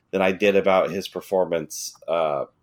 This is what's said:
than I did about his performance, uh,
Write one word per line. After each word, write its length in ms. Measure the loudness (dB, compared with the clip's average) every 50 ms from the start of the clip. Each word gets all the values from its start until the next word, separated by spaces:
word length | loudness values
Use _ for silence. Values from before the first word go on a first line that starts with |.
| -8 _
than 120 | -2 0
I 100 | 2 0
did 240 | 2 2 2 2 4
about 340 | 4 4 4 4 4 2 2
his 180 | -2 -6 -8 -8
performance, 880 | -10 -12 -6 -2 0 0 0 0 -2 -4 -4 -6 -10 -12 -12 -14 -14 _ -8 -4
uh, 380 | -2 -2 0 -2 -2 -4 -6 -8 _ _